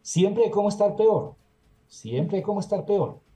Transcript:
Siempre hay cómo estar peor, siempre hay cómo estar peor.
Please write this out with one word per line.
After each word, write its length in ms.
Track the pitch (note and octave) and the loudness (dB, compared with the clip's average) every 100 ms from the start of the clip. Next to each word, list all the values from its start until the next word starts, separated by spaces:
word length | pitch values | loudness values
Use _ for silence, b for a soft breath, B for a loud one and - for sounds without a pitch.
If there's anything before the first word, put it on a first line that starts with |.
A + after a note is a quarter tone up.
Siempre 420 | - E3+ G3 A3+ | -6 0 2 2
hay 60 | A3 | 2
cómo 180 | G3+ G#3 | 2 0
estar 260 | G3+ G#3 G#3 | 2 0 4
peor, 380 | A3 F#3+ - - _ _ _ _ _ | 2 2 -2 -14 _ _ _ _ _
siempre 480 | - A2 B2+ E3 G3 | -18 -6 -4 -2 -2
hay 40 | |
cómo 180 | G3+ G3 | -2 -4
estar 240 | - G3 | -4 -4
peor. 340 | D3 G3+ - - _ | 0 -2 -2 -8 _